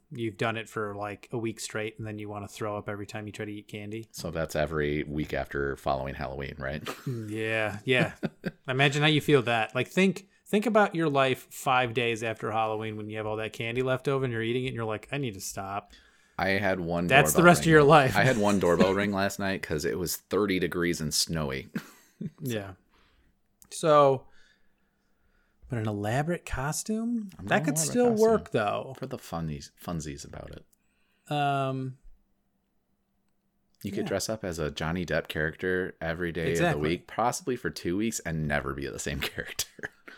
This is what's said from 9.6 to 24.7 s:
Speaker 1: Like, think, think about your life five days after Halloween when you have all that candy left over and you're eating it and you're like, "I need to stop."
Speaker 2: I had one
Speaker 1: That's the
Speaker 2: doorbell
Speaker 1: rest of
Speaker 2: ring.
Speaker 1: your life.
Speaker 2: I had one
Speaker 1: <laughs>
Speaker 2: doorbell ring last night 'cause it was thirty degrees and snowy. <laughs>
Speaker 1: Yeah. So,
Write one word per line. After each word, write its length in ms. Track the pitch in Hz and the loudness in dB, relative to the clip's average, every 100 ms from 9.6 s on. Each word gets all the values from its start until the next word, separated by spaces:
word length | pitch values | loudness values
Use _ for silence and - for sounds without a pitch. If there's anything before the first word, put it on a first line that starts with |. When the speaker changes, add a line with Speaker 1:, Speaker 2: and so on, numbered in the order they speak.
| 110 127 | 0 -2
Speaker 1:
Like, 120 | 123 | -2
think, 400 | - 190 180 - _ - | 4 2 2 -8 _ -2
think 200 | 208 233 | 0 2
about 280 | 214 196 | 4 4
your 160 | 165 165 | 2 2
life 380 | 139 131 127 - | 4 4 2 -6
five 440 | - 139 127 123 | -6 2 2 2
days 280 | 113 117 113 | 0 0 0
after 280 | 117 110 113 | -4 -4 -4
Halloween 440 | 110 110 107 110 107 | -2 0 -2 -4 -8
when 140 | 107 | -8
you 80 | 107 | -6
have 80 | 107 | -4
all 120 | 107 | -4
that 160 | 110 | -6
candy 280 | - 117 120 | -6 -4 -2
left 260 | 131 131 - | 0 0 0
over 160 | 135 | 0
and 80 | 131 | 0
you're 120 | 117 | -2
eating 220 | 113 123 131 | -2 -2 -2
it 20 | |
and 80 | 117 | -4
you're 100 | 113 | -4
like, 220 | 104 - | -4 -6
"I 60 | 143 | -6
need 160 | 131 | -4
to 80 | 98 | -6
stop." 500 | - - 98 101 - - _ _ _ - | -10 -8 -6 -8 -8 -20 _ _ _ -2
Speaker 2:
I 100 | 92 | 2
had 300 | 95 98 92 | 2 2 2
one 280 | 85 85 87 | 0 0 6
Speaker 1:
That's 240 | 135 151 | 6 6
the 40 | 151 | 6
Speaker 2:
doorbell 60 | 175 | 8
Speaker 1:
rest 120 | 170 | 8
of 40 | 165 | 8
Speaker 2:
ring. 60 | |
Speaker 1:
your 120 | 156 | 8
life. 320 | 143 156 131 104 | 10 8 8 4
Speaker 2:
I 80 | |
had 140 | 120 117 | 4 4
one 220 | 104 101 | 4 4
Speaker 1:
<laughs> 40 | |
Speaker 2:
doorbell 300 | 87 85 92 | 4 6 6
ring 180 | 95 101 | 4 2
last 280 | 98 98 - | 0 -2 -2
night 240 | 98 95 | -4 -4
'cause 220 | - 78 76 | -2 -2 -2
it 120 | - | -2
was 200 | 85 - | -4 -6
thirty 420 | - 95 101 92 | -2 0 2 2
degrees 400 | 87 87 87 80 | 0 0 0 0
and 100 | 78 | -2
snowy. 560 | - - 80 73 67 67 | -2 -2 -2 -2 -4 -8
<laughs> 60 | - - - _ - - - | -10 -12 -20 _ -12 -12 -8
Speaker 1:
Yeah. 320 | 143 110 98 92 _ _ _ _ _ _ _ _ - | -6 -6 -6 -14 _ _ _ _ _ _ _ _ -16
So, 560 | - 165 147 139 131 - - - _ _ | -2 6 8 8 6 -2 -20 -20 _ _